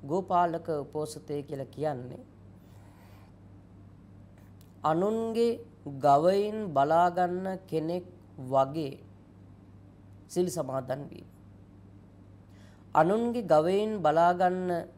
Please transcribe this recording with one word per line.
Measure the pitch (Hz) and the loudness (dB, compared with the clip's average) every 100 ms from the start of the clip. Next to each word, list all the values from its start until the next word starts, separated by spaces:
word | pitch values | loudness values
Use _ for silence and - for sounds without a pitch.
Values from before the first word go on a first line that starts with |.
ගෝපාලක | 143 170 185 180 175 165 156 | -2 -4 0 2 2 -2 -4
උපෝසතය | 151 135 151 151 151 - 147 | -6 -6 -8 -8 -10 -8 -8
කියලා | 139 143 127 | -8 -10 -10
කියන්නේ | 101 151 131 123 139 254 - - - - - - - - - - - - - - - - - - - - - - - - - | -6 -4 -4 -10 -14 -18 -20 -20 -20 -20 -20 -20 -20 -20 -20 -20 -20 -20 -20 -20 -20 -20 -20 -20 -20 -20 -20 -20 -20 -20 -6
අනුන්ගේ | 151 160 196 220 226 226 233 233 - - - 139 | 0 2 2 0 -2 0 0 0 -8 -16 -14 -2
ගවයින් | 143 143 170 196 208 214 208 | 4 6 6 2 0 -4 -4
බලා | 139 139 160 175 | 0 2 4 2
ගන්න | 170 180 180 190 185 | 2 -2 -2 -6 -8
කෙනෙක් | - 160 156 180 175 - - - | -6 -4 -4 -6 -8 -20 -20 -14
වගේ | 127 135 135 151 143 139 - - - - - - - - - - - - | -2 2 2 -2 -8 -10 -20 -20 -20 -20 -20 -20 -20 -20 -20 -20 -20 -20
සිල් | - - 180 | -10 -2 -2
සමාදන් | 175 135 131 131 135 | -2 -4 -6 -6 -8
වීම. | 143 - - - - - - - - - - - - - - - - - - | -8 -16 -20 -20 -20 -20 -20 -20 -20 -20 -20 -20 -20 -20 -20 -20 -20 -20 -4
අනුන්ගේ | - 165 214 240 240 190 | 2 4 2 0 -4 4
ගවයින් | 156 160 196 214 214 | 4 6 2 0 0
බලා | 156 160 170 | 2 4 4
ගන්න | 180 180 185 180 170 - | 4 2 0 -2 -4 -6